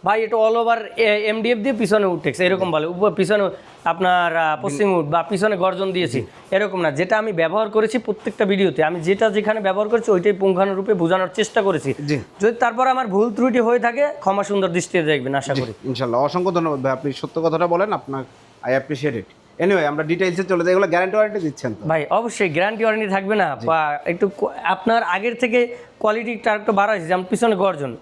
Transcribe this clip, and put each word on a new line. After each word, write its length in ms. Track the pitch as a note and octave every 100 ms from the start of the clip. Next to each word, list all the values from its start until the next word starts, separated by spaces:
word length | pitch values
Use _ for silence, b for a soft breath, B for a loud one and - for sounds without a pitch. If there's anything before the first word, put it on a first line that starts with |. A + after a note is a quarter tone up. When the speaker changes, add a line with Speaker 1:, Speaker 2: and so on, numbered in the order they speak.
| F3+
Speaker 1:
"ভাই, 180 | A3
এটা 120 | A3 A3+
all 200 | E4 A#3
over, 220 | A3+ A#3 G#3+ -
এ, 300 | A3 G#3 G#3+
এমডিএফ 280 | A3 A3+ A#3+
দিয়ে 160 | A3+
পিছনে 320 | A3+ G3+ G#3+ G3
উড 160 | E3+
টেক্স", 160 | D3+ C#3
এরকম 320 | F3+ F#3 F#3
বলে, 160 | D#3 D#3+
উপর 240 | F3+ G#3
পিছনে 380 | F3 F3+ G#3 F#3+ B B B E3
আপনার, 520 | E3+ F#3 F3+ E3+ E3
আহ, 240 | D#3+ D3+
প্রসেসিং 340 | D3 C#3+ G3+ F3+
উড 100 | D3
বা 180 | E3
পিছনে 340 | E3 G3 G#3+ G3+
গর্জন 340 | F#3+ F3+ F#3+
দিয়েছি, 300 | F#3 E3 B2
Speaker 2:
জি। 340 | G#2 - - F#3+
Speaker 1:
এরকম 260 | G3+ F#3
না। 100 | D#3+
যেটা 260 | C#3 F3+ G#3+
আমি 140 | A3
ব্যবহার 380 | E3+ E3 G3+ G#3+
করেছি 280 | G#3+ G#3+ B3
প্রত্যেকটা 480 | G#3+ G3+ - - G#3
ভিডিওতে, 380 | G3 F#3 C#3+
আমি 160 | D#3 F3
যেটা 300 | D#3+ G3 A3
যেখানে 300 | G3+ G#3 A3
ব্যবহার 300 | G3 F#3+ G#3+
করেছি 220 | A#3 A3+
ওইটাই 220 | F#3+ G3
পুঙ্খানুরূপে 600 | F#3+ F#3+ F#3 G3 F#3+ F#3+
বোঝানোর 360 | G3+ E3 F#3 F#3 -
চেষ্টা 260 | G3+ A3+
করেছি। 320 | G3 D#3+ C3+ C3 D3
Speaker 2:
জি। 120 | D3 - -
Speaker 1:
যদি 140 | G#3 A#3
তারপর 320 | A#3+ A3+ C4
আমার 200 | C4 A#3+
ভুল 260 | F#3+ A#3
ত্রুটি 260 | G#3 B3+ A#3+
হয়ে 200 | A3+ A#3+
থাকে, 280 | A#3 A#3+ C#4+ C#4+
ক্ষমা 240 | F#3+ G3+
সুন্দর 240 | G3+ G3+ F#3+
দৃষ্টিতে 360 | E3+ - F#3
দেখবেন, 320 | D#3 D3 B2+ C#3
আশা 180 | C#3
Speaker 2:
জি, 80 | C3+
Speaker 1:
করি। 120 | B2 G#2 C3
Speaker 2:
ইনশাআল্লাহ। 360 | B2 B2+ A#2+
অসংখ্য 300 | C#3+ F3 F3+
ধন্যবাদ 300 | F3 E3 C#3
ভাই, 100 | C3
আপনি 220 | C3 C#3+
সত্য 280 | C3 C3+ -
কথাটা 260 | D#3+ D#3+ F3
বলেন, 260 | F3 G#3
আপনার, 300 | E3+ C#3 C3+ B2+ - - -
I 40 | -
appreciate 500 | C3+ C3+ C#3 D3 A#2
it। 480 | F#2 - _ - F3
Anyway, 200 | G3 D3
আমরা 180 | D3
ডিটেইলসে 400 | D3+ F3 F#3+ F3
চলে 200 | F#3 F3+
যাই। 80 | E3+
এগুলো 160 | F#3 G3
গ্যারান্টি 280 | F3 F#3 G#3+
ওয়ারেন্টি 300 | G#3+ G#3 D#3+
দিচ্ছেন 280 | C3+ B2+
তো? 140 | G#2+ B2+
Speaker 1:
ভাই, 180 | D#3+ C#3+
অবশ্যই 400 | F#3 A#3 - G3
গ্যারান্টি 340 | D3+ G3 A3
ওয়ারেন্টি 260 | A3+ G#3+ G#3
থাকবে 260 | G3 F#3+ G#3+
না? 220 | E3+ B2+
Speaker 2:
জি। 60 | A#2+
Speaker 1:
বা 320 | D#3+ D3+ D3 -
একটু 240 | E3+ G3+ -
কো-, 140 | - -
আপনার 400 | - F#3+ - A3+
আগের 320 | F#3+ F#3 A3 A#3
থেকে 420 | B3 B3 A#3+ A#3+ B -
কোয়ালিটিটা 540 | G#3+ A3 A#3+ A3+ A#3
একটু 180 | G#3 G#3
বাড়াইছে, 360 | G3 G#3 G#3 E3
যেমন 160 | F#3
পিছনে 320 | F#3 G3+ A#3 G3
গর্জন 420 | G3 D#3+ C#3 A2+